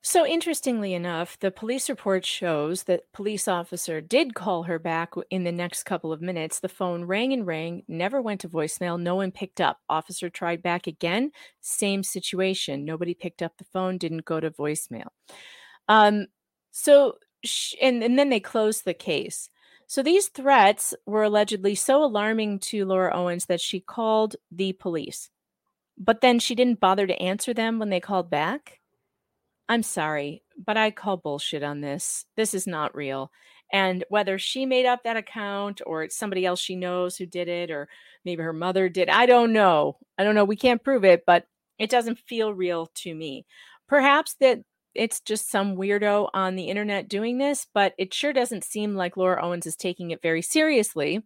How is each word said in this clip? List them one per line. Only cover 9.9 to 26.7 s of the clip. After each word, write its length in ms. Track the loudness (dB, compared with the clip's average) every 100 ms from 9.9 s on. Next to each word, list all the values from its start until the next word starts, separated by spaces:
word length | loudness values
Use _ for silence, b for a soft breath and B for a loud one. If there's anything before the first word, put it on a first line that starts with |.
| -4 -4 -10 -10
tried 340 | -6 -4 -4
back 240 | -2 -4 -4
again. 460 | -6 -2 -2 -2 B B B
Same 420 | -10 -2 -2 -2
situation. 840 | -4 -6 -6 -2 0 -2 -4 -6 -6
Nobody 280 | -4 -4
picked 280 | -4 -8 -6
up 160 | -8 _
the 80 | -10
phone, 320 | -4 -4 -4
didn't 260 | -4 -6
go 160 | -4 -4
to 100 | -4
voicemail. 600 | -4 -4 -4 -8 -12 -14 _ _ B B B B B 4
Um, 380 | 8 8 6 -4 _ _ _ _
so, 460 | -4 8 8 8 0 _ _
sh-, 320 | -6 -6 -6 2
and, 200 | 2 4
and 160 | 2 4
then 120 | 4
they 100 | 2
closed 460 | 0 0 0 0 -4
the 80 |
case. 560 | -6 -2 -4 -4 -10 -14 b b b b
So 160 | -2
these 280 | 4 4 2
threats 640 | -2 4 8 8 6 -2 -6 -4
were 180 | 0
allegedly 520 | 2 4 2 0 -2 0
so 260 | 2 4 4
alarming 540 | 0 0 0 -2 -4
to 260 | -6 -4 0
Laura 280 | 2 2
Owens 340 | 0 -2 -4 -2
that 120 | -2
she 220 | -2 -8
called 560 | -8 -4 0 2 0 -4 _
the 220 | -4 -4
police, 580 | -2 -4 -4 -6 -12 -16 _ _ _ _ _ _ _
but 240 | 0 4
then 180 | 6 6
she 160 | 2 2
didn't 240 | 2